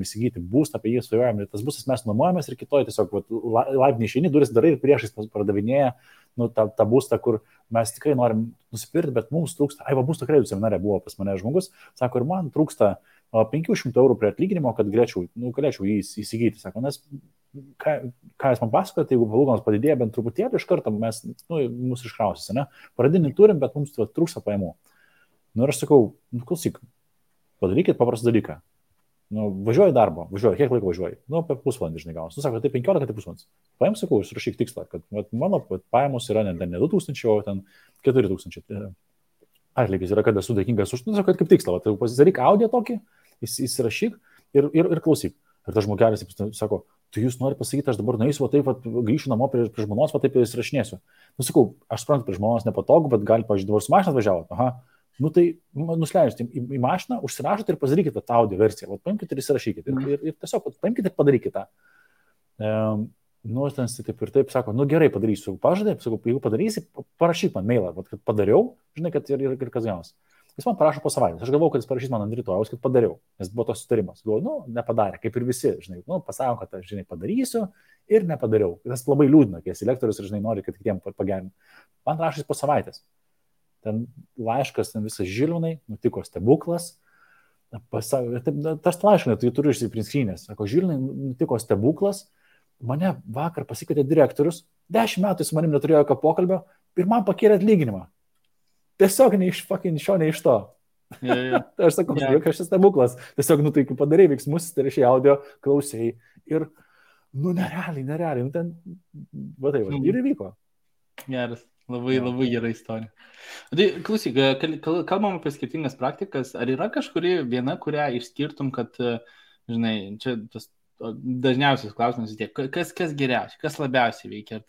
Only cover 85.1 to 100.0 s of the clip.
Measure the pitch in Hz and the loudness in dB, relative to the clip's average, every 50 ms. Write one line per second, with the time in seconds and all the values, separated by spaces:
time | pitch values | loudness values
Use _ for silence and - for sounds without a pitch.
85.1 | - - 98 90 95 113 139 160 170 170 165 165 165 - _ - 107 - - 117 | -6 -6 -6 -6 -2 -2 -2 -2 0 -2 -4 -4 -6 -8 _ -16 -12 -4 -4 -4
86.1 | - 98 87 - - 107 92 117 147 156 - 170 170 170 170 - - _ _ _ | -4 -4 -12 -10 -10 -2 4 4 4 4 2 -4 -6 -6 -6 -10 -18 _ _ _
87.1 | _ _ _ _ _ _ _ _ _ _ _ _ - 110 - - - 113 110 - | _ _ _ _ _ _ _ _ _ _ _ _ -18 -18 -14 -8 -8 -8 -4 -2
88.1 | - 135 123 117 123 120 120 165 143 147 147 160 160 156 - 180 165 - - 208 | -2 -2 -2 -2 -4 -4 -4 -4 -4 -4 -4 -4 -4 -2 0 -2 0 2 4 4
89.1 | 208 175 - 131 110 - - 120 123 - 147 151 135 - 120 104 - 113 107 - | 4 6 4 2 0 2 0 0 0 2 2 2 2 0 -2 -6 -4 -6 -6 -4
90.1 | - 143 127 98 90 - - - 104 - 107 101 123 170 185 180 156 131 131 135 | -2 -2 -2 -2 -4 -8 -12 -16 -10 -6 -4 0 0 0 2 0 -2 -2 -4 -6
91.1 | 139 135 139 135 123 - 165 - 131 110 - - 107 98 107 139 160 - 196 202 | -6 -6 -8 -8 -4 -4 -2 -2 -2 -2 0 0 0 2 2 0 2 2 0 -2
92.1 | 196 - - _ _ _ _ _ _ _ _ _ _ - 127 117 135 151 185 190 | -2 -4 -10 _ _ _ _ _ _ _ _ _ _ -12 -8 -6 -4 -2 -2 -2
93.1 | 151 127 - 101 110 135 156 170 - - - - 123 - 160 - 160 151 135 131 | -2 -4 -8 -10 -6 -6 -6 -4 -6 -8 -10 -10 -12 -12 -6 -2 0 0 2 2
94.1 | 160 160 143 123 - - 147 170 165 - _ _ _ _ _ - 175 226 226 214 | 6 6 4 4 4 0 0 0 0 -4 _ _ _ _ _ -2 0 0 0 0
95.1 | - 185 185 208 185 185 151 - 156 156 165 160 147 143 143 151 160 147 147 - | 0 0 0 0 0 -2 -2 -2 0 0 2 2 2 2 4 4 6 6 6 4
96.1 | 135 - - 156 160 - 180 180 190 180 - _ _ _ _ _ - 175 180 190 | 2 2 2 0 2 2 2 0 0 -2 -4 _ _ _ _ _ -4 -2 0 2
97.1 | 226 240 190 202 185 - 226 208 208 185 190 220 220 175 147 117 101 92 90 - | 2 2 2 0 0 4 6 6 6 6 6 4 4 4 4 0 -4 -8 -10 -16
98.1 | _ _ _ _ _ _ _ _ _ _ _ _ _ _ _ _ _ - 196 190 | _ _ _ _ _ _ _ _ _ _ _ _ _ _ _ _ _ 2 2 4
99.1 | - - 262 240 190 196 185 185 175 - - - 196 190 - 185 160 147 | 6 6 6 6 6 4 2 0 -2 -4 -6 -6 -6 -4 -2 -2 -4 -2